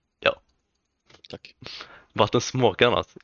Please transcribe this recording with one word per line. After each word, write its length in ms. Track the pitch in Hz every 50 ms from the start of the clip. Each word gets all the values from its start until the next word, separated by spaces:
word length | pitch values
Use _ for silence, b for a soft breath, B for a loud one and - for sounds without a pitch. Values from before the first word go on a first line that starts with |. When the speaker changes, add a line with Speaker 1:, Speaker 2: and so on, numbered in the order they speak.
| _ _ _ _
Speaker 1:
Ja. 160 | - - - - _ _ _ _ _ _ _ _ _ _ _ _ _ _ - _ - _
Speaker 2:
Tack. 260 | - - - - _ _ B B B B B B B B B B _
Speaker 1:
Vatten 280 | - 107 101 - 123
smakar 460 | - - - 127 127 107 90 - 120
annat. 300 | 123 104 85 - - _ -